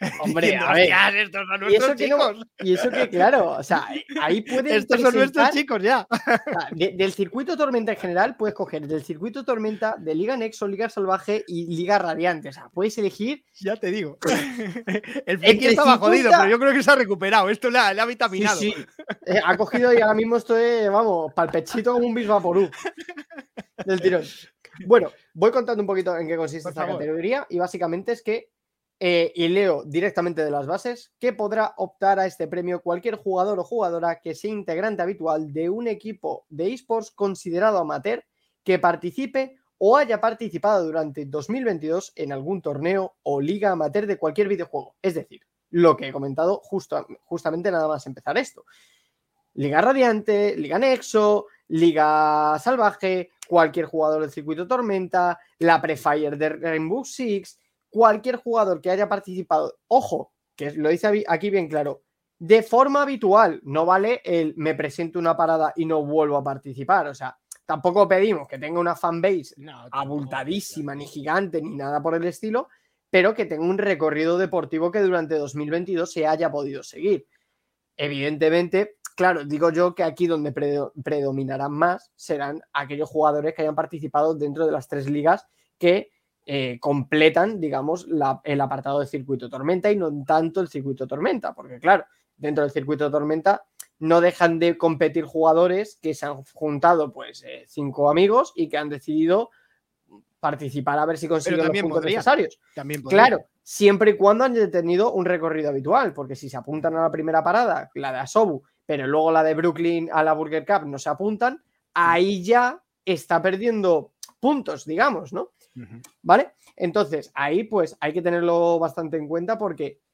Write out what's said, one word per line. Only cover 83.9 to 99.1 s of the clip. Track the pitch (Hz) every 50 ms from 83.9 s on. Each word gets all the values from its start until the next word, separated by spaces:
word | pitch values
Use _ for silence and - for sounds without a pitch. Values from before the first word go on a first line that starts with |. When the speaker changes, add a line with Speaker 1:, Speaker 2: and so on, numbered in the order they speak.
| - 151 151 156 - 147 151 160 160
Speaker 2:
dentro | 147 147 147 139 156 160
de | 156 147
las | 147 131 -
tres | - 143 135 139
ligas | 147 147 143 160 180 208 - _ _ _ _ _ _ -
que, | - 175 180 196 - _ _ _ _ _ _ _ _
eh, | - 143 139 131 127 123 120
completan, | - 147 143 143 127 - 156 151 156 160 156 165 175 196 151 202
digamos, | 165 151 139 135 135 147 165 180 180 -
la, | 165 156 143 135 139 - -
el | 151 143 139
apartado | 139 135 143 135 135 139 139 147
de | 143
circuito | 135 - 143 127 139 135 120 127 -
Tormenta | 135 131 135 156 180 185 175 208 208
y |
no | 202 175 156 147 147 135
tanto | - 156 160 165 165 160 190
el | 180 165
circuito | - 151 135 139 135 131 135
Tormenta, | 131 143 143 165 254 359 226 - - -
porque | - 135 135 127 120
claro, | 123 165 202 180 - _ _ _ _ _ _
dentro | - 143 147 151 151 147
del | 143 139
circuito | 160 135 139 151 139 151 143 139
Tormenta | 151 143 151 156 160 156 190 202 - - _ _ - - _ _ -
no | 160 160 165 170
dejan | 170 175 170 - 175 170 165 165
de | 170 170 165
competir | 170 170 165 160 143 170 156 143 165 151
jugadores | 151 - 160 160 160 160 165 175 180 180 190 214 208 - _ -
que | 160 151
se | - -
han | 147 143 139 139 _ _
juntado, | - 156 151 147 143 139 170 175 165 151 143 -
pues, | - - - - - -
eh, | - 131 127 - _
cinco | - - 143 139 127 143 143 143
amigos | 151 165 185 202 214 247 294 - -
y | - 165 151
que | -
han | 147 151 147
decidido | 147 139 - -